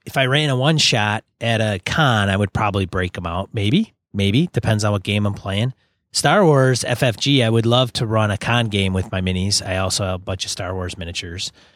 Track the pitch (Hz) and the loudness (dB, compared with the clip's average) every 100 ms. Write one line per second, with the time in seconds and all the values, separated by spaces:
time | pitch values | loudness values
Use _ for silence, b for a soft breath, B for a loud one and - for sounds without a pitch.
0 | - 143 131 143 151 127 139 156 - 123 | -6 -2 2 2 2 0 2 2 2 2
1 | 104 110 - - 117 110 110 98 - - | 0 -2 -6 -8 -2 0 0 -2 -4 0
2 | 147 110 98 95 101 - 107 98 95 95 | 2 2 2 2 0 0 -2 -2 -2 -4
3 | 90 - 87 87 98 113 101 165 226 _ | -4 -6 -8 -6 -6 -4 0 0 0 _
4 | _ 101 98 113 175 - 113 107 104 104 | _ -2 0 2 0 -2 0 0 2 -2
5 | 101 104 101 101 95 98 123 - _ _ | 0 0 0 -4 -6 -2 -4 -6 _ _
6 | _ - 143 185 175 143 131 123 123 123 | _ -2 2 4 6 6 4 2 0 0
7 | 131 107 135 139 113 113 113 120 127 - | 0 0 2 2 4 2 4 2 2 -2
8 | 113 110 107 98 - 120 113 101 95 92 | -2 0 0 -2 0 0 2 0 0 0
9 | 95 95 92 92 98 101 101 92 95 - | -2 -2 -2 0 0 -2 -2 -4 -2 -2
10 | 95 92 95 92 - - 92 95 90 90 | -4 -6 -6 -8 -8 -8 -6 -6 -8 -8
11 | 85 85 87 85 - b b | -10 -10 -10 -8 -10 b b